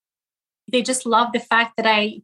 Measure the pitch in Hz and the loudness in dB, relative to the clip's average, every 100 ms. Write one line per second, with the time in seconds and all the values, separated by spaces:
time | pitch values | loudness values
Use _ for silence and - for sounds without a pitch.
0 | _ _ _ _ _ _ - 247 233 254 | _ _ _ _ _ _ -4 -2 0 -4
1 | 233 220 240 226 - 226 233 - 220 214 | 0 2 2 -2 0 0 0 -2 0 0
2 | 208 220 | 0 -6